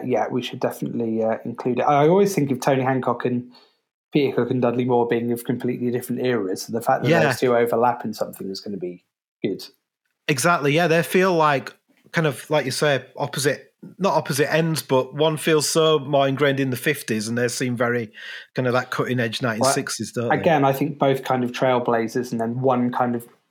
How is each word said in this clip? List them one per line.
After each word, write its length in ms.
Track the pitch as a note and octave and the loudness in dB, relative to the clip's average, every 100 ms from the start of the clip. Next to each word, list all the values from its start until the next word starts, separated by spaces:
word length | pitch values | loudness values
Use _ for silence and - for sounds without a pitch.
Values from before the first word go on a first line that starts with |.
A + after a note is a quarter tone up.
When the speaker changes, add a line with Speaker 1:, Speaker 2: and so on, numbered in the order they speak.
Speaker 1:
yeah, 220 | B2+ A#2 G#2+ | 0 -2 0
we 140 | C3 | -4
should 160 | A#2+ B2+ | -6 -4
definitely, 640 | A#2+ - C#3+ A#2+ A2+ A2 | -6 -4 -6 -4 -2 -2
uh, 160 | A2 A2 | 0 -2
include 340 | - A2 B2+ B2 | -6 -6 -4 0
it. 40 | |
I 260 | B2+ C#3+ D3+ | 2 4 6
always 260 | F#3+ G3 | 4 4
think 160 | G3 C#3+ | 2 0
of 80 | B2+ | 0
Tony 220 | - C3 | 0 2
Hancock 420 | B2+ C3 B2 A#2+ | 2 0 0 -2
and 260 | - B2 B2 - _ _ _ _ _ | -2 -4 -6 -14 _ _ _ _ _
Peter 200 | D3+ C3+ B2+ | 0 0 0
Cook 160 | A#2+ | 0
and 100 | B2+ | 2
Dudley 220 | A#2+ A#2+ | 2 2
Moore 240 | B2+ B2 A#2 | 2 2 2
being 240 | A#2+ A#2 | 0 -2
of 100 | A#2+ | -4
completely 480 | - B2 B2 B2+ B2 | -2 -4 -2 -2 -2
different 340 | A#2+ - A#2+ | -2 -4 -4
eras. 380 | B2+ A#2+ F#2+ G2 | -2 -2 -2 -6
So 100 | - | -6
the 80 | A2+ | -6
fact 220 | C3 C#3 | 0 0
that 60 | C3 | 2
Speaker 2:
Yeah. 160 | E3 | 2
Speaker 1:
those 160 | D3+ - | 2 2
two 160 | B2+ A#2+ | 2 2
overlap 480 | A#2 A2+ A#2+ A#2+ | 2 2 2 0
in 100 | A#2 | -4
something 340 | G#2 - - F#2+ | -6 -8 -8 -10
is 120 | F#2+ | -10
gonna 160 | - G2 | -10 -8
be 260 | F2+ F2 _ _ _ _ | -8 -12 _ _ _ _
good. 240 | A2 F2+ - _ _ _ _ _ - | -6 -6 -10 _ _ _ _ _ -4
Speaker 2:
Exactly, 440 | C#3 E3 E3+ D3 | 0 2 2 2
yeah. 140 | D3+ F3 | 2 4
They 160 | E3 | 2
feel 320 | E3 F#3 F#3+ | 2 2 4
like, 380 | E3+ D3+ C#3 A2 - _ _ _ | 4 4 2 -2 -14 _ _ _
kind 160 | - D#3 | 0 0
of, 200 | B2 - | -2 -2
like 160 | D3+ | -2
you 60 | C3+ | 0
say, 340 | - D3+ C3 - - | 0 0 0 -2 -8
opposite, 580 | C#3 - C#3 B2+ - _ - - | -6 -2 0 -2 -6 _ -18 -2
not 160 | F#3 | 0
opposite 360 | D#3 - C3 D3 | 0 0 0 2
ends, 280 | D#3+ E3 D3+ | 2 0 -2
but 300 | - C3 B2+ | 0 0 2
one 220 | C#3+ D#3 D3+ | 0 0 0
feels 320 | - D#3 C#3 | 2 2 2
so 300 | E3 D#3+ D#3 | 2 4 4
more 300 | C3+ C#3+ C3+ | 2 2 2
ingrained 320 | C3 C#3+ C3+ | 2 2 2
in 100 | C3+ | 0
the 60 | B2 | -2
fifties 500 | D#3 C#3+ - A2 G#2+ | -2 -2 -2 -4 -2
and 100 | A#2+ | -2
they 120 | A#2+ | -2
seem 260 | - B2+ A#2+ | -2 -4 0
very 360 | A#2+ A#2+ G#2+ - - - - | 0 0 -4 -10 -16 -16 -12
kind 140 | - B2+ | -2 0
of 40 | |
that 180 | B2 - | 0 0
cutting 260 | - C3 B2+ | -4 -2 0
edge 240 | A#2 G#2 | -2 -2
nineteen 220 | B2+ A2 B2+ | -4 0 2
sixties, 400 | C#3 B2+ - G#2 | 0 -2 -6 -8
Speaker 1:
Well, 140 | - A#2+ | -4 -2
Speaker 2:
don't 80 | C#3+ | 0
they? 40 | |
Speaker 1:
again, 240 | F3 D3+ | 2 4
I 80 | C#3 | 4
think 240 | C3+ C#3+ C#3+ | 2 -2 0
both 280 | C#3 C3+ | 2 2
kind 180 | - B2+ | 0 -2
of 80 | A#2+ | -2
trailblazers 800 | - C3 B2 A#2+ A#2 A2+ B2+ B2 | 0 2 2 2 0 0 -4 -4
and 100 | A#2 | -4
then 200 | A#2 A#2+ | -4 -2
one 320 | C3 B2 A#2+ | 0 2 0
kind 240 | B2 B2 A#2+ | 0 -2 -2
of 100 | - _ _ | -6 _ _